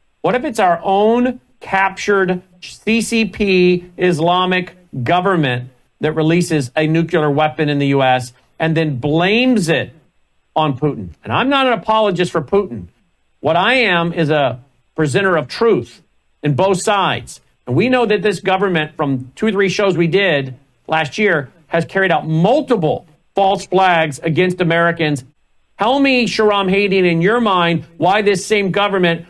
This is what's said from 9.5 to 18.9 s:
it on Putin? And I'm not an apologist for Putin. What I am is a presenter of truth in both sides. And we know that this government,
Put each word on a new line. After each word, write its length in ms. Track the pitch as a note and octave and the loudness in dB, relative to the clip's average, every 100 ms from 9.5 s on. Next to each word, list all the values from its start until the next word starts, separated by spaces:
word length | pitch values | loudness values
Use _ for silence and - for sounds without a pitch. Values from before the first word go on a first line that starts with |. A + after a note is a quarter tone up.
| A#3+ D#3+ | 2 0
it 240 | D3 G#2+ - _ _ _ _ _ | -2 -4 -12 _ _ _ _ _
on 240 | - D3+ B2+ | -2 -2 -2
Putin? 320 | D3 C3+ F2+ - | -4 -4 -10 -14
And 80 | - | -6
I'm 180 | B2+ B3+ | -2 0
not 160 | C#4 C4 | 0 0
an 80 | |
apologist 580 | A3+ - A3 G#3+ F3 F3 | 0 0 0 2 0 -2
for 100 | F3 | -4
Putin. 460 | C#3 G3+ G3+ A#2 F2 _ _ _ _ _ | -2 -2 -2 -6 -14 _ _ _ _ _
What 160 | C#3 E3 | -2 0
I 200 | G3+ C4 | 2 2
am 360 | A3+ F3 E3+ | 2 0 -2
is 180 | F3 D3+ | -2 0
a 300 | D3+ C3+ - - _ _ - | 2 0 -2 -12 _ _ -4
presenter 420 | D#3 D3+ G3 E3+ | -2 0 0 0
of 100 | C#3 | -2
truth 540 | - A#3 E3+ G#2+ - _ _ _ _ | -2 0 0 -2 -14 _ _ _ _
in 120 | D3+ C#3 | -2 0
both 260 | F#3+ F#3 | 2 0
sides. 580 | G3+ G3+ F3 A2 A#2+ - _ _ - | 0 0 0 -2 -8 -18 _ _ -4
And 80 | B2+ | -2
we 120 | A#3 | 2
know 180 | B3+ A#3 | 2 2
that 160 | G#3 | 0
this 180 | G3+ F#3 | 0 -2
government, 560 | F#3+ F#3+ G3+ E3+ D3+ | -2 0 0 0 -2